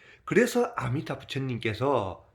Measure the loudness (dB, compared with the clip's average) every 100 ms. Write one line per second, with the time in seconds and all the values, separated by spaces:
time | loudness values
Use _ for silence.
0 | -20 -16 0 4 4 4 0 0 -2 -2
1 | -4 -8 -6 -6 -4 -2 -2 0 2 2
2 | 0 -6 -16